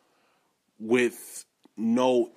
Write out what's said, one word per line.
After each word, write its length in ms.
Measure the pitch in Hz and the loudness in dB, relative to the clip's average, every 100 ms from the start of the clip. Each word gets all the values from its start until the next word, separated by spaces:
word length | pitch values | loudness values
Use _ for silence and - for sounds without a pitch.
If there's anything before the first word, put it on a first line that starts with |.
| _ _ _ _ _ _ _ - | _ _ _ _ _ _ _ -14
with 680 | 110 123 120 - - - - _ _ - | 0 2 2 -2 -18 -20 -20 _ _ -6
no 540 | 113 120 127 123 117 | -2 2 2 2 0